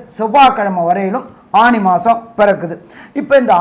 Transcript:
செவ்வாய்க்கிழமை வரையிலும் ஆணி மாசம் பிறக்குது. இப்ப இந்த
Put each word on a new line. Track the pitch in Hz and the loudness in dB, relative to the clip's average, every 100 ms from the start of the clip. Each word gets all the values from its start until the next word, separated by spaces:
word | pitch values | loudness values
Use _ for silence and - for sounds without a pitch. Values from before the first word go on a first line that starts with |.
| - - | -16 -8
செவ்வாய்க்கிழமை | 220 277 269 - 202 185 170 | -2 2 2 2 -4 -4 -2
வரையிலும் | 190 190 240 - - _ 196 | -2 -2 -6 -10 -20 _ 0
ஆணி | 233 240 190 | 2 2 0
மாசம் | 175 226 233 - - | 0 0 -2 -4 -2
பிறக்குது. | 208 175 170 165 - - - 277 | 0 0 -6 -12 -18 -20 -12 -10
இப்ப | - 277 | 0 2
இந்த | 233 180 | 2 2